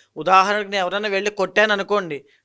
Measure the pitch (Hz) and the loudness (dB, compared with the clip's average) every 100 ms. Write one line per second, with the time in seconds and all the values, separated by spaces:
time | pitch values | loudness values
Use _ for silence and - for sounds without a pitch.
0 | _ 156 151 190 190 208 196 196 180 196 | _ -8 2 4 4 0 -2 -2 -2 -2
1 | 208 196 208 202 185 208 214 202 185 208 | -2 -2 -2 -2 -2 2 2 2 0 -2
2 | 175 143 - _ | -2 -8 -14 _